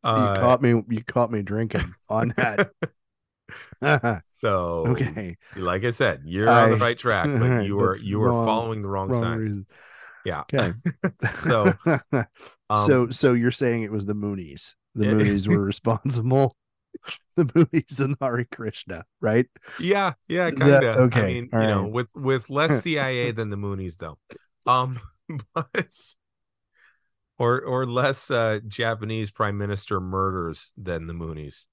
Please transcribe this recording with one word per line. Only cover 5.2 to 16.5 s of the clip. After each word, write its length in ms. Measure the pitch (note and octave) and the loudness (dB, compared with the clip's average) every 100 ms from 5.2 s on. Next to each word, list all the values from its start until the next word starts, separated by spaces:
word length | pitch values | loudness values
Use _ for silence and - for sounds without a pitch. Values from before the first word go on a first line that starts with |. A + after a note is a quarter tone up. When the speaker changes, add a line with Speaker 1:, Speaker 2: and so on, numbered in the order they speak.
| F#2+ E2+ _ G2 | -10 -12 _ -6
Speaker 1:
like 280 | F2+ F#2 | -4 -2
I 60 | A#2+ | -2
said, 320 | A2+ B2+ C#2 | 0 0 -2
you're 240 | D2 F2 A2 | -6 0 4
on 220 | A#2+ A2+ | 6 6
the 60 | A2 | 4
Speaker 2:
I 40 | |
Speaker 1:
right 180 | A#2+ A#2+ | 2 0
track, 300 | B2 G2+ F2 | 0 0 0
Speaker 2:
<laughs> 60 | C3 | 2
Speaker 1:
but 260 | A#2+ B2 | 2 2
you 120 | G2+ G2+ | 0 0
were, 180 | F#2+ F#2 | 0 -2
Speaker 2:
that's 80 | |
Speaker 1:
you 140 | G2 G2+ | -4 0
were 100 | A#2+ | 2
Speaker 2:
wrong, 140 | A#2 A2+ | 2 0
Speaker 1:
following 360 | A2 A2+ A2 | -2 -2 -6
the 60 | G2 | -4
wrong 220 | G2 F#2+ | -4 -2
Speaker 2:
wrong 100 | B2 | -2
Speaker 1:
signs. 200 | A2+ G#2+ | -2 -2
Speaker 2:
reason. 260 | A2 G2+ G2 - - - - - | -4 -6 -10 -20 -20 -20 -20 -10
Speaker 1:
Yeah. 180 | G#2+ D2+ - | -8 -8 -4
Speaker 2:
Okay. 200 | C#3 G2 A2+ E3+ - | -2 -2 -2 -8 -4
Speaker 1:
<laughs> 300 | F#3+ - A#2 | -6 -4 -6
So, 400 | - E3 A#2 G2 G2 | -4 0 4 2 2
Speaker 2:
<laughs> 280 | E3+ C#3+ _ | 0 -2 _
So, 120 | C3+ A2 _ - _ _ | -2 -2 _ -20 _ _
Speaker 1:
um, 420 | G#2+ G#2 C3 A#2+ | 0 4 4 4
Speaker 2:
so 200 | A#2 C#3 | 2 4
you're 160 | B2 A#2+ | 4 2
saying 320 | A#2 B2+ A#2 | 2 0 0
it 80 | G#2+ | -2
was 140 | G#2+ G2 | -4 -4
the 80 | |
Moonies. 600 | G#2 G#2 G2 E2 C#2+ - _ _ | -4 -4 -6 -10 -14 -18 _ _
The 100 | - G#2 | -2 2
Speaker 1:
Yeah. 40 | |
Speaker 2:
Moonies 360 | A2 G#2 G2+ F#2+ | 4 4 2 2
were 160 | F#3+ | 2
<laughs> 0 | |
responsible. 920 | G3 - F3 E3 C#3+ B2 A#2 C3 C3 | 2 -2 -2 -2 -2 -2 2 4 4